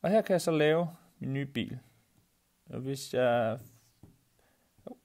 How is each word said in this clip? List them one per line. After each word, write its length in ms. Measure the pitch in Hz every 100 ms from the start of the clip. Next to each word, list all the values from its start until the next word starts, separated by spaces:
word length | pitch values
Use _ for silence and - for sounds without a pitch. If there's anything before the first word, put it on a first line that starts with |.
Og 80 | 160
her 120 | 214
kan 100 | 208
jeg 80 | 185
så 100 | 165
lave 380 | 160 151 160 170 - _ _
min 140 | 127
nye 140 | 135 139
bil. 320 | 123 104 123 - _ _ _ _ _ _ _ _
Og 140 | 120
hvis 340 | 131 135 -
jeg 440 | 131 127 120 110 110 - - _ _ - _ _ _ _ _ _ _ -
jo 100 | -